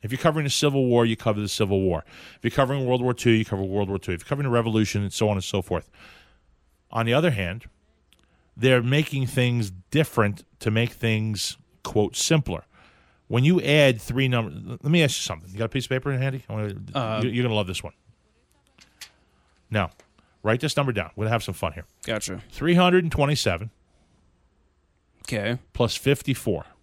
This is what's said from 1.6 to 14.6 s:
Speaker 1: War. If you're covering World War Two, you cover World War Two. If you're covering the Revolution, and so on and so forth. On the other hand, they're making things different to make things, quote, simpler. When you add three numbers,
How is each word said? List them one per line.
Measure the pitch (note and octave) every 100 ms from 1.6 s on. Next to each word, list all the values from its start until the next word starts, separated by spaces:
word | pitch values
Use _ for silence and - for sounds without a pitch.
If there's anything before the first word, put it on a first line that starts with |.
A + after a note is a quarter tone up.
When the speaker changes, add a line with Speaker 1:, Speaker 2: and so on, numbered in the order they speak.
| G#2 G2
Speaker 1:
War. | F#2 E2+ - - - -
If |
you're | A#2
covering | - C3 C#3 B2+
World | B2+
War | B2
Two, | A#2+ B2
you | A2+ A2
cover | G2
World | G2 G2+ G2
War | G2
Two. | -
If | E2+
you're | -
covering | C#3 C#3
the |
Revolution, | A#2+ A#2 A2 G#2+ G#2
and | G2+
so | - G#2+
on | G2+
and |
so | - G2+
forth. | F2+ E2+ - _ - - _ _ _ _ _ _ _
On | A2+ A2+
the |
other | B2 E3+
hand, | A2 F2+ A2 - _ _ _ _ _ _ _ _ -
they're | A#2+ B2+
making | A#2+ C#3+ D#3 C3+ B2
things | - B2 A#2+ G#2 F#2 -
different | D3 D#3 - G#2 G2+ - _
to | -
make | G#2+ A#2+
things, | - A#2 A2 A2 G#2 - - _ _
quote, | - G#2+ G#2 -
simpler. | - D#3+ - E2+ - _ - _ _ _ _
When | A2+ C#3
you | F3+
add | C#3+ D3 C#3+ A2+
three | - A#2+ C3
numbers, | B2 A2 -